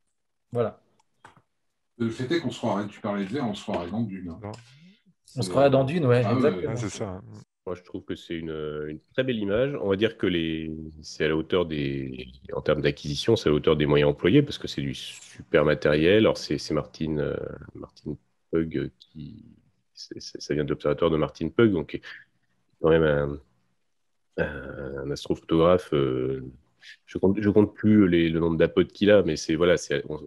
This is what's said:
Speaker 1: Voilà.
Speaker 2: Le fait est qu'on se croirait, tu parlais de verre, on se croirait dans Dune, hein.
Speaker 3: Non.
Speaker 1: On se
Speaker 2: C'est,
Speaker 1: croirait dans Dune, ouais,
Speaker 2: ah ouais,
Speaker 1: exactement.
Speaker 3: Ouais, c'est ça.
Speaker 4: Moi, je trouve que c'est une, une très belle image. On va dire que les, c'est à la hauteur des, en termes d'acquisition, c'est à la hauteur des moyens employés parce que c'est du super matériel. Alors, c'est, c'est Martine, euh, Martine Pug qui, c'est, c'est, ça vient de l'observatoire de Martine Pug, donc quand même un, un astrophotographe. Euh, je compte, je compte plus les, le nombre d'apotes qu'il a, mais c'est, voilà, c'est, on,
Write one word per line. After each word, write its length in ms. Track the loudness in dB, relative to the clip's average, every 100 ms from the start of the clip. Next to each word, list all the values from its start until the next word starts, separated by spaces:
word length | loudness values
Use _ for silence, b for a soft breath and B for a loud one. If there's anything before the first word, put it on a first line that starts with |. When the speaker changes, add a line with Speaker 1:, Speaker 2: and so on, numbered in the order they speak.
| _ _ _ _ _
Speaker 1:
Voilà. 300 | -4 -4 -6 _ _ _ _ -20 _ _ _ _ _ _ -6
Speaker 2:
Le 120 | -4
fait 200 | -4 -4
est 80 | -2
qu'on 80 | -4
se 80 | -4
croirait, 300 | -2 -2 -6
tu 120 | -8
parlais 240 | -6 -4
de 60 | -4
verre, 180 | -4 -6
on 60 |
se 80 | -6
croirait 280 | -6 -6 -6
dans 100 | -6
Dune, 300 | -6 -8 -12
hein. 80 | -12
Speaker 3:
Non. 100 | -12
Speaker 1:
On 880 | -14 -18 -20 -20 _ _ _ _ -8
se 20 |
Speaker 2:
C'est, 60 | -2
Speaker 1:
croirait 200 | 4 4
dans 140 | 4
Dune, 220 | 2 0 2
ouais, 180 | 4 2
Speaker 2:
ah 60 |
ouais, 60 | 2
Speaker 1:
exactement. 340 | 2 0 -4
Speaker 3:
Ouais, 60 | -4
c'est 120 | -6
ça. 320 | -6 -8 -10 -14 -20 -20 _ -12
Speaker 4:
Moi, 100 | -12
je 60 |
trouve 200 | -12 -12
que 120 | -10 -12
c'est 200 | -10 -8
une, 500 | -8 -8 -6 -6 -8
une 120 | -10 _
très 100 | -4
belle 160 | -2 -2
image. 360 | 0 0 0 -2
On 80 | -2
va 60 | 2
dire 220 | 0 0
que 100 | 0
les, 440 | 0 -2 -4 -6 -10 -12 -16
c'est 240 | -12 -2 0
à 40 |
la 60 | 0
hauteur 300 | 0 0 0
des, 640 | -2 -4 -4 -8 -10 -14 -18 -12
en 80 | -4
termes 200 | -2 0
d'acquisition, 540 | 0 -2 -6 -2 0 2
c'est 140 | 2
à 20 |
la 40 | 2
hauteur 200 | 2 2
des 100 | 4
moyens 260 | 4 4
employés 320 | 2 4 4
parce 140 | 4 -2
que 100 | -10
c'est 140 | -6
du 120 | -6
super 720 | -8 -12 -18 -20 -20 0 4 4
matériel. 540 | 4 2 4 6 6
Alors, 180 | 4 2
c'est, 200 | -2 -6
c'est 160 | -2
Martine, 460 | -4 -4 -6 -4 -2
euh, 160 | -2 -4 -8 -12 -18
Martine 440 | -18 -18 _ -12 -12 _ _ _
Pug 400 | -2 -2 -4 -6 -10
qui, 460 | _ -16 -16 -16 -20 _ _ _ _
c'est, 280 | -20 -18 -16
c'est, 200 | -16 -10
ça 120 | -4
vient 100 | -2
de 60 | -2
l'observatoire 400 | -2 -2 0 2
de 80 | 2
Martine 340 | -2 -4 -2
Pug, 200 | 2 2
donc 280 | 2 -4 -10 B B _ _ _ _ _ _
quand 80 | 4
même 500 | 4 4 2 -2 -6 -14 _ _ _ _ _ _ _ _ -6
un, 80 | -6
un 640 | -8 -14 -12 -12 -10 -8
astrophotographe. 840 | -8 -8 -8 0 4 6 4 2
Euh, 520 | 0 0 -2 -4 -6 -10 -18 _ _ B B -12
je 100 | -2
compte, 240 | 0 2
je 80 | 4
compte 240 | 4 4
plus 340 | 2 4 6 6
les, 220 | 4 2
le 100 | 2
nombre 180 | 0 2
d'apotes 340 | 2 2 0
qu'il 180 | 2 6
a, 140 | 6
mais 140 | 4 0
c'est, 180 | -2 2
voilà, 200 | 4 2
c'est, 280 | 0 -4 -6
on, 120 | -10